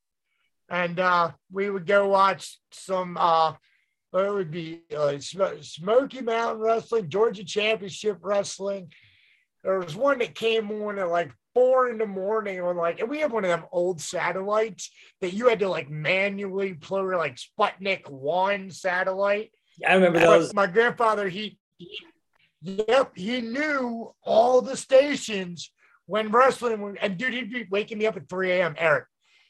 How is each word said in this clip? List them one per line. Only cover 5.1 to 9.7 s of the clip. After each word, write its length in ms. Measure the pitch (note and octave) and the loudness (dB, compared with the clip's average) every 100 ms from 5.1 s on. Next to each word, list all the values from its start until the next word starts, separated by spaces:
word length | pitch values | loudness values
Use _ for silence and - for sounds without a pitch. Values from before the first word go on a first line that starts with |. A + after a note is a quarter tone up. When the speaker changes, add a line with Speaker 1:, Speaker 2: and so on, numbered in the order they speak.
| C#3+ | -2
Speaker 1:
Sm-, 420 | C3+ F3 F#3 D3+ | -6 -2 -2 -2
Smoky 640 | C#3+ - F3+ A#3+ C#4 C4 | -14 -8 2 2 2 -4
Mountain 400 | A#3 A3+ A#3 A3+ | -4 -2 -2 -2
Wrestling, 460 | A3 A3+ A3 A3+ E3 | 0 0 0 -4 -2
Georgia 360 | F#3+ A3+ G3 | 0 0 -2
Championship 760 | F3 G#3 G#3 A3 G3+ - G#3 F3+ | -6 -2 0 -2 -6 -6 -6 -4
Wrestling. 720 | F3+ G3+ G3 - G3 G3 E3 - _ _ _ _ _ _ | -2 -2 -2 -6 -8 -8 -10 -20 _ _ _ _ _ _
There 160 | - | -4